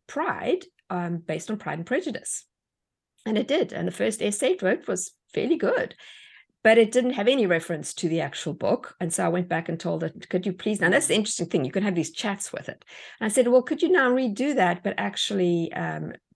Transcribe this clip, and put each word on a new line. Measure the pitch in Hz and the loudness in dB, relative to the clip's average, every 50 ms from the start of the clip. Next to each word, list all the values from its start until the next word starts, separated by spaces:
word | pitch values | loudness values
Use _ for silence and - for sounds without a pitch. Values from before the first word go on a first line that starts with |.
| _ | _
pride, | - - 285 320 349 - - - - 320 370 - - _ _ _ _ | -10 -6 -4 -2 -2 -4 -4 -2 -2 -2 -2 -4 -12 _ _ _ _
um, | 185 180 175 170 175 165 | -6 -4 -4 -4 -6 -6
based | 165 - 160 160 - - | -6 -6 -6 -6 -4 -6
on | 220 | -8
Pride | 208 - 151 147 160 | -6 -6 -6 -6 -6
and | 170 | -4
Prejudice. | - 247 311 370 302 - - - - - - - _ _ _ _ _ _ _ _ _ _ _ _ _ _ _ _ | -2 -2 -2 -2 -4 -8 -8 -8 -10 -10 -10 -12 _ _ _ _ _ _ _ _ _ _ _ _ _ _ _ _
And | 220 220 208 | -2 0 0
it | - - | 0 2
did. | 277 339 - - - | 2 0 0 -2 -2
And | - 170 180 | -4 -4 -4
the | 180 | -2
first | - 202 226 214 - | -2 -2 -2 0 -2
essay | - 208 202 - 220 208 185 | -2 -2 -2 0 0 0 0
it | 185 | 2
wrote | 196 185 - 185 - | 2 0 0 0 -2
was | - - 185 - - - _ _ _ - | -4 -4 -4 -4 -8 -12 _ _ _ -4
fairly | - - 254 339 | -2 0 0 0
good, | - - - 508 - - - - - - - - - - - - - _ _ _ _ - | 2 2 0 0 0 -2 -4 -6 -16 -20 -20 -20 -20 -20 -20 -20 -20 _ _ _ _ 4
but | 220 226 233 | 6 8 8
it | 226 214 226 | 6 6 4
didn't | 247 240 247 262 | 2 2 2 0
have | 254 202 | 2 2
any | 233 269 269 220 | 4 4 4 4
reference | 180 170 165 160 - 170 151 143 - - | 4 2 0 0 -2 -6 -6 -6 -10 -8
to | - - 160 | -4 -2 0
the | 160 165 | 0 0
actual | 147 147 - - - 156 139 | -2 -4 -6 -6 -6 -6 -6
book. | - - - - - - - - _ | -2 0 0 0 0 -2 -10 -8 _
And | 180 165 - | -4 -4 -2
so | - 180 | 0 0
I | 170 | 0
went | 170 185 180 180 | 0 0 0 -2
back | 170 165 165 - | -2 -2 -2 -4
and | 165 165 | -6 -4
told | - 170 170 160 165 | -4 -4 -4 -2 -4
it, | 160 - - - - | -6 -8 -10 -10 -4
"Could | - 180 180 | -4 -2 -2
you | 202 185 | -2 -4
please," | 185 - 185 214 202 | -2 -2 -2 0 2
now | 165 175 | 2 4
that's | 190 285 320 - | 4 2 2 2
the | - | 0
interesting | 214 202 - - - 175 170 | 0 0 -2 -4 -4 -4 -2
thing, | - 170 135 | 0 -2 -2
you | 120 - | 0 -2
can | 196 202 | 0 0
have | 202 180 | 0 0
these | 170 156 - - | 0 -2 -2 -4
chats | - - 208 196 196 - - - | -6 -4 -4 -4 -4 -8 -10 -10
with | - - - | -10 -10 -10
it. | - - _ _ - - - - - - | -14 -14 _ _ -20 -20 -20 -20 -8 -4
And | 220 | -4
I | 220 | 0
said, | 208 269 240 240 | 2 4 4 6
"Well, | 247 254 247 | 6 6 6
could | - 320 - 349 | 4 0 0 2
you | 285 | 4
now | 359 320 269 247 | 6 6 6 4
redo | 247 262 262 233 202 208 254 294 285 | 4 2 2 0 0 0 0 0 2
that, | 226 185 175 175 175 - | 4 4 2 2 0 -2
but | 196 - | -4 -4
actually, | - 202 202 190 - - - 208 196 185 175 175 170 165 - - | -2 -4 -4 -4 -4 -4 -2 0 0 2 2 2 2 0 -2 -4
um, | - 170 160 156 156 156 - - - _ _ _ | -6 -6 -6 -6 -6 -8 -10 -10 -14 _ _ _